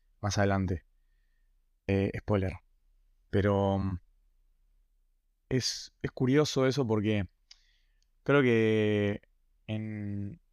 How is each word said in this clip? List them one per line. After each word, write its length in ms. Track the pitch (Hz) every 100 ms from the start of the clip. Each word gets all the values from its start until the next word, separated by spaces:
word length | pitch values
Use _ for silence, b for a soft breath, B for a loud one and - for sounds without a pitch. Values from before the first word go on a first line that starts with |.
| _ -
más 160 | 101 107
adelante. 480 | 98 98 92 90 _ _ _ _ _ _ _ _ _ _ -
Eh, 240 | 98 98 -
spoiler. 340 | - 104 92 - _ _ _ _ _ _ -
Pero, 500 | 101 101 98 98 98
mm, 200 | 95 92 _ _ _ _ _ _ _ _ _ _ _ _ _ _ -
es, 440 | 127 - - - _
es 100 | 139
curioso 560 | - 127 143 147 139 131
eso 180 | 131 120
porque 400 | 110 104 107 92 _ _ b b b b b b _
creo 180 | - 143
que 800 | 127 113 110 110 107 104 104 101 _ _ _ _ -
en 720 | 107 110 107 101 101 101 170 _